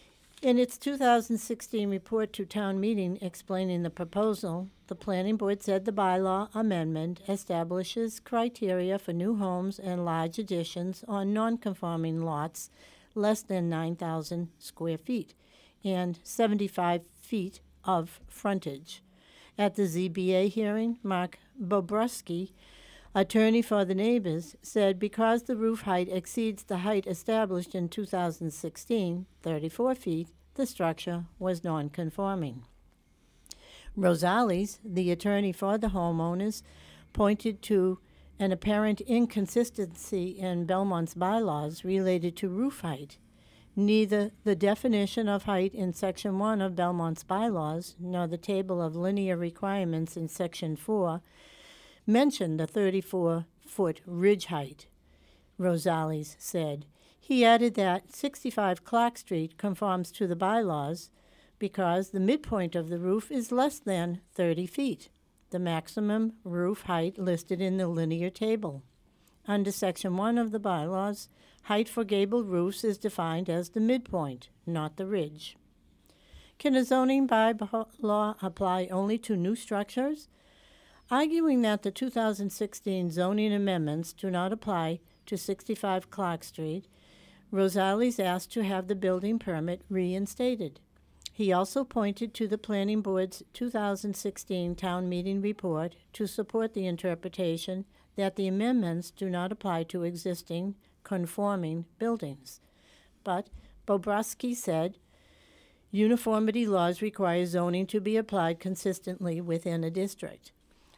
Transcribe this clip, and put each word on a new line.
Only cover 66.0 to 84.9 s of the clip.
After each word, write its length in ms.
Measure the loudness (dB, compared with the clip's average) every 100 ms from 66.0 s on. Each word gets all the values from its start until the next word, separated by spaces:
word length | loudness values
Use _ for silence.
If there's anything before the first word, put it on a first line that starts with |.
| 0 0 0 -4
roof 400 | -6 -2 0 -2
height 360 | -2 0 0 -2
listed 420 | 0 0 -2 -2
in 160 | 0 0
the 100 | 0
linear 440 | 0 0 0 -2
table. 520 | -2 0 0 -2 -10 -14 _ _ _ _ _ -2
Under 240 | 0 0
Section 460 | 0 -2 0 -2 0
one 220 | 2 2
of 120 | 0
the 80 | -2
bylaws, 720 | 0 0 0 -2 -2 -4 -10 _ -20 _
height 240 | -2 0 0
for 140 | -2
gable 400 | 0 2 2 2
roofs 400 | 0 2 0 0
is 160 | -2 0
defined 500 | -2 -2 -2 0 0
as 220 | -2 -2
the 100 | 0
midpoint, 680 | 2 2 0 -4 -4 -6 -14 _ -4
not 300 | -2 -4 -4
the 100 | -2
ridge. 500 | -2 -2 -6 -18 -18 _ _ _ _ _ _ _ -20 -20 -4
Can 160 | 2
a 80 | 4
zoning 460 | 4 4 6 4 4
bylaw 1040 | 6 4 2 -2 -4 -4 -4 0 2 0 -2
apply 460 | -6 -2 0 0 0
only 280 | -2 0 -2
to 180 | -2 0
new 180 | 0
structures? 760 | -2 -2 -4 -4 -2 -2 -2 -10 _ _ _ -20 -20 -20 -18 -2
Arguing 520 | 2 2 4 4 4
that 200 | 4 2
the 80 | -2
two 200 | -4 -4
thousand 400 | 0 0 0 -4
sixteen 600 | -2 -6 -4 -4 0 0
zoning 420 | 0 0 2 2
amendments 600 | 2 2 2 0 -2 -4
do 180 | -6 -4
not 220 | -2 -2
apply 480 | -4 -2 -2 0